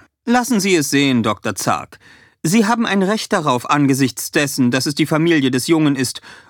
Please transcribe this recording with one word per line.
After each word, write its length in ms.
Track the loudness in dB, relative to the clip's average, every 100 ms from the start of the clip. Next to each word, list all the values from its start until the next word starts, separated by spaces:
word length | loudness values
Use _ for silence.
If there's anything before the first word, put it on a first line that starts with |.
| -20 _ 0
lassen 340 | 0 2 0
Sie 160 | 2 2
es 140 | 2
sehen, 340 | 2 2 2
Doktor 320 | 0 -2 -6 -4
Zark. 420 | -4 -4 -6 -20 -20 -20 _ _
Sie 220 | -2 2 2
haben 200 | 0 0
ein 160 | 0
Recht 300 | 0 -2 -2
darauf, 360 | -2 0 -2 0
angesichts 640 | 2 2 2 0 -4 -4
dessen, 400 | -2 -2 0 0
dass 160 | 0 -2
es 80 |
die 120 | -2 -2
Familie 440 | 0 0 2 0
des 160 | -2 0
Jungen 300 | 0 2 0
ist 240 | -4 -6 -18 -20 -8